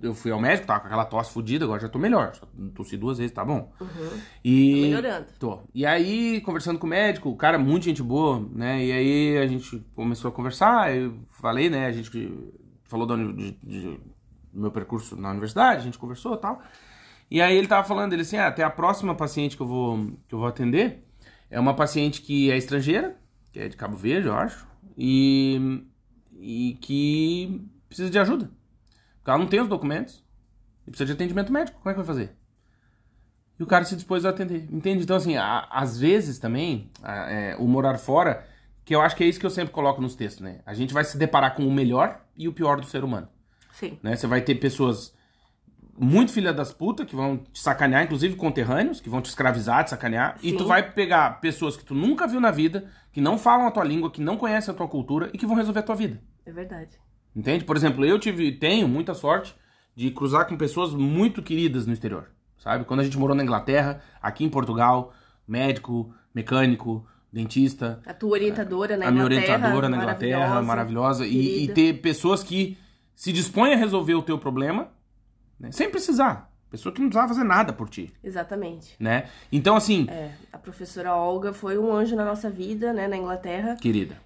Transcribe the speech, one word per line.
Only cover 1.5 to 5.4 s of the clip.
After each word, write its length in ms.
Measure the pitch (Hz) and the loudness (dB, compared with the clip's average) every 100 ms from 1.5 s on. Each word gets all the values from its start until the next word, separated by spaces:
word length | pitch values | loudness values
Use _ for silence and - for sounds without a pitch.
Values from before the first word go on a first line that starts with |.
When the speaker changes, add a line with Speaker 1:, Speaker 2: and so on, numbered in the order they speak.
| 139 147 | -2 -2
Speaker 1:
agora 120 | 104 | -4
já 120 | 110 | -4
tô 80 | 127 | -2
melhor, 360 | 196 226 110 | 2 2 0
só 140 | - - - 98 | -6 -20 -14 -14
tossi 220 | - 104 101 | -12 -12 -6
duas 220 | 113 127 | -6 -4
vezes, 160 | 120 | -6
tá 100 | - | -4
bom. 260 | 107 143 - - | -4 -4 -6 -14
Speaker 2:
Uhum. 400 | 185 165 160 214 - - | -16 -12 -12 -12 -16 -6
Speaker 1:
E 300 | 123 131 135 139 | 4 6 6 6
Speaker 2:
Tá 0 | 147 147 | 4 2
melhorando. 300 | 247 185 - | -2 -6 -10
Speaker 1:
Tô. 200 | - | -8